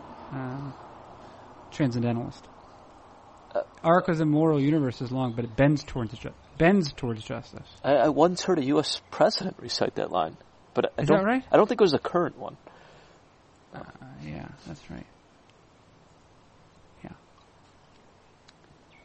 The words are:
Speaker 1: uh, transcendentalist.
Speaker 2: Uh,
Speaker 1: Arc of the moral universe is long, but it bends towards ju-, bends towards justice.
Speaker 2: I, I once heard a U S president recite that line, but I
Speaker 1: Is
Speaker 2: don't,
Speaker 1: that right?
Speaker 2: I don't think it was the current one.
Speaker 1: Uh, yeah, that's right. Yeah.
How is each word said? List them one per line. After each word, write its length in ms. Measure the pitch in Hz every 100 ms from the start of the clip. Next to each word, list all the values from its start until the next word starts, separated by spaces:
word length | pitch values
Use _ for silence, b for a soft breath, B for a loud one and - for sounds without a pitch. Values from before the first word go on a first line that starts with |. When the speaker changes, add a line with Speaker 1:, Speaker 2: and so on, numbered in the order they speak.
| - - -
Speaker 1:
uh, 400 | 135 127 135 139 - - - - - B B B - -
transcendentalist. 720 | - 139 120 120 117 123 - - - - - - - - - - - -
Speaker 2:
Uh, 80 | - - -
Speaker 1:
Arc 240 | 165 175 180
of 100 | 160
the 80 | 156
moral 340 | 147 160 151
universe 400 | 139 160 131 -
is 100 | 123
long, 220 | 131 123
but 100 | 117 117
it 100 | 110
bends 280 | 139 147
towards 340 | - 131 110 113
ju-, 160 | - - - -
bends 360 | 165 196 151
towards 300 | - 123 110
justice. 440 | - 120 - - - -
Speaker 2:
I, 120 | - 143
I 120 | 151
once 360 | 135 175 180
heard 140 | - 175
a 80 | 131
U 140 | 151
S 220 | 143 - -
president 460 | - 165 - 190 -
recite 360 | 90 - - -
that 140 | 90
line, 260 | 87 80 - - _ _
but 200 | - - -
I 40 |
Speaker 1:
Is 80 | 143
Speaker 2:
don't, 100 | 165
Speaker 1:
that 60 | 196
right? 180 | 262 -
Speaker 2:
I 60 | 151
don't 100 | 214
think 140 | 233
it 20 |
was 80 | 196
the 80 | 131
current 380 | - 175 165 -
one. 200 | 120 - - B B B B B _ _ _ _ _
Speaker 1:
Uh, 100 | - - - 131 135 151
yeah, 220 | - - - 170
that's 240 | 151 -
right. 160 | - - - _ _ _ _ _ _ _ _ _ _ _ _ _ _ _ _ - -
Yeah. 80 | - - _ _ _ _ _ _ _ _ _ _ _ _ _ _ _ _ _ _